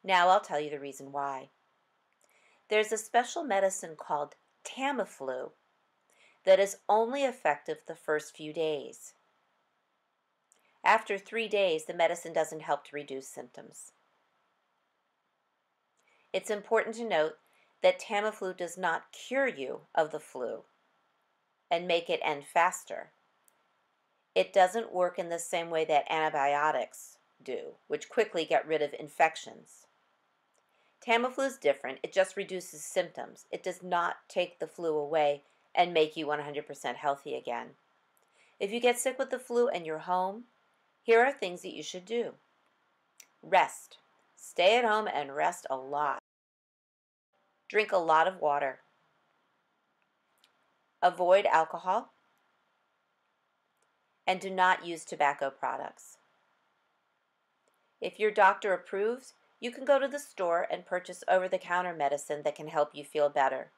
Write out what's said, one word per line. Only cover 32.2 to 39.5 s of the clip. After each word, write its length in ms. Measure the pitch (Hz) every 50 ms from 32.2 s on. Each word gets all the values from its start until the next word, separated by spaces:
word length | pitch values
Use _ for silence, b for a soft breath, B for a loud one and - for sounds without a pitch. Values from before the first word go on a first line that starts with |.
| 190 - -
reduces 460 | 208 190 160 185 180 175 - - 151
symptoms. 640 | - - - 190 175 170 - - - - - - - _
It 100 | - -
does 200 | - 185 180 180
not 340 | 175 180 180 175 170 175 - - _ _
take 300 | - 190 175 175 - _
the 80 | -
flu 300 | 156 - - 170 165 151
away 460 | 151 147 143 160 160 151 147 143 139 b b b b b b
and 220 | _ - 175 180 175
make 220 | 160 156 156 156
you 100 | 165 156
one 140 | 143 147 147
hundred 260 | 143 147 147 147 151
percent 300 | - 143 - - 131 123
healthy 400 | - - 147 139 139 - 147 131
again. 320 | 127 - 123 120 120 117 - 127 _ _ _ _ _ _ _ _ _ b b b b b b b b
If 140 | - 196
you 80 | 220 240
get 180 | 233 247 240 -
sick 180 | - 269 254
with 140 | 262 269 254
the 80 | 262 247
flu 300 | - -